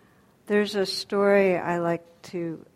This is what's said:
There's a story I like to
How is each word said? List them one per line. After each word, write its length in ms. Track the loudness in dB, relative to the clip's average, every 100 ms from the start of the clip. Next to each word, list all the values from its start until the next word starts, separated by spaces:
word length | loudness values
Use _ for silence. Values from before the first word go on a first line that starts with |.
| _ _ _ _ -2
There's 280 | 0 0 -2
a 100 | -4
story 720 | -6 -4 0 4 4 4 2
I 200 | -2 -2
like 260 | -2 -2 -6 _
to 420 | -12 -8 -8 -10 -16